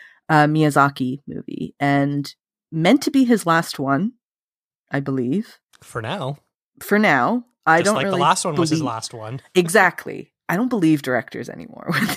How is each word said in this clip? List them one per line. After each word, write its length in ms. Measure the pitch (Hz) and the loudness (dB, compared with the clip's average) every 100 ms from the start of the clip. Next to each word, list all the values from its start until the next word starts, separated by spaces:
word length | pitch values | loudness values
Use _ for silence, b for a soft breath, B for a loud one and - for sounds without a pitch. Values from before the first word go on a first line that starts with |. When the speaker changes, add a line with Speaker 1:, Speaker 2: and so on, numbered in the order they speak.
| B B - | B B 2
Speaker 1:
uh, 160 | 151 147 | 4 4
Miyazaki 760 | 156 151 143 139 139 127 139 - | 4 2 4 2 0 -6 -6 -10
movie 480 | - - - - - | -14 -12 -10 -10 -4
and 540 | 139 139 143 143 139 - _ _ - | 0 2 0 -2 -6 -12 _ _ -10
meant 300 | 160 170 277 | 0 4 4
to 80 | - | 2
be 140 | 269 | 2
his 220 | 240 220 170 | 4 2 2
last 320 | 165 - - | 0 -2 -4
one, 340 | 135 139 220 - _ _ _ _ _ _ - | -2 0 -2 -6 _ _ _ _ _ _ -8
I 100 | 139 | -6
believe. 580 | 139 131 120 185 - - _ _ | -4 -4 -2 -2 -4 -14 _ _
Speaker 2:
For 180 | - 120 | -14 -10
now. 360 | 110 190 131 143 _ _ _ - | -8 -8 -8 -10 _ _ _ -12
Speaker 1:
For 180 | - 208 | 0 2
now. 460 | 208 135 131 240 - _ 160 | 4 2 2 -2 -6 _ 2
I 120 | 165 | 2
Speaker 2:
Just 80 | 185 | 2
Speaker 1:
don't 80 | 214 | 0
Speaker 2:
like 80 | |
Speaker 1:
really 120 | 196 185 | -2 0
Speaker 2:
the 40 | |
last 220 | 147 185 | 2 2
one 100 | 185 147 | 0 0
was 140 | 160 | 0
his 100 | 160 | 0
Speaker 1:
believe 120 | 131 | -4
Speaker 2:
last 200 | 113 - | -6 -10
one. 260 | 117 110 131 - | -12 -12 -12 -4
Speaker 1:
Exactly. 800 | 185 165 202 180 - - 147 - _ - | 0 2 4 2 0 -14 -14 -16 _ -6
I 60 | 175 | -2
don't 120 | 254 | -2
believe 320 | 233 160 151 | 2 2 2
directors 460 | 135 123 - 117 120 | 0 -4 -4 -12 -12
anymore 380 | - - - - | -14 -16 -12 -4
<laughs> 40 | |
when 160 | 156 214 | -2 -2